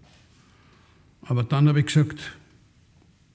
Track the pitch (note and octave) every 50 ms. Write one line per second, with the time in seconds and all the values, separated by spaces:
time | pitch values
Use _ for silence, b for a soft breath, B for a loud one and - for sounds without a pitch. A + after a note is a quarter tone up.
0 | - b b b b b b b b b b b b b b b b b b b
1 | b b b b - - C3 A#2+ A#2 - D3 C#3 D3 D3+ D3 D3 C#3+ - - D#3
2 | D3 D3+ - - - - - - - _ _ _ _ _ _ _ _ _ _ _
3 | _ _ _ _ _ _